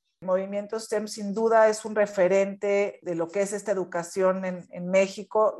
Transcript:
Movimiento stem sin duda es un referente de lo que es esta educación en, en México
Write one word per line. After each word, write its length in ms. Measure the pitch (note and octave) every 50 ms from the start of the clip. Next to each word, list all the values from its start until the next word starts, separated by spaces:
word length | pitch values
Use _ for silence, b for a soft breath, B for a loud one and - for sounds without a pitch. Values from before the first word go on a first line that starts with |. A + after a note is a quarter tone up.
| _ _ _ _
Movimiento 580 | - F#3 F#3 F#3+ F#3+ G3 G3+ G3+ G#3 G3+ - A3
stem 300 | A3 - A3 G#3+ G#3+ G#3+
sin 240 | G#3 - G#3 G3+ G3
duda 360 | G#3+ A3+ A3+ A3+ A3+ A3 A3
es 180 | G#3+ G#3+ -
un 80 | A3 G#3+
referente 1040 | G#3+ G#3 G#3 G#3 - F#3 F3 F#3+ G3 G3 G3 G3 G3 - G3+ G3+ G3+ G3+ G3+ - -
de 140 | - E3+ F3
lo 140 | E3 E3 E3
que 120 | - G3+
es 140 | G3+ F#3+ G#3
esta 180 | G3+ G3 - G3+
educación 720 | F#3+ F3+ F3+ - F3 E3+ F3 - G3+ F#3+ F#3 F#3 F#3+ F#3+
en, 220 | F#3 F3+ F3+ F3 -
en 200 | - F3+ F3 F3+
México 680 | F#3 F#3+ G3 F#3+ G3 G#3+ G3 - - G#3+ A3 G#3 G#3+ -